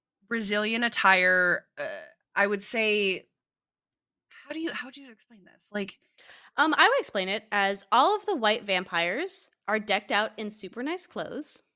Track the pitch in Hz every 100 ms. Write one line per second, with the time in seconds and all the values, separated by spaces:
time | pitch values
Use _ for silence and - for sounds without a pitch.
0 | _ _ - 233 202 208 214 226 233 -
1 | 196 190 185 185 180 170 - - 143 101
2 | 78 _ _ - 202 202 196 233 220 208
3 | 196 185 - _ _ _ _ _ _ _
4 | _ _ _ - 262 311 320 - 254 277
5 | 269 220 - 226 180 _ - 208 196 -
6 | _ _ - - - - 311 294 359 539
7 | - 208 185 208 - 202 196 196 - 233
8 | 302 415 403 349 214 220 202 185 190 170
9 | 170 214 370 - - _ - 214 214 196
10 | - 214 214 - 214 208 190 - 269 359
11 | - 208 165 262 302 - _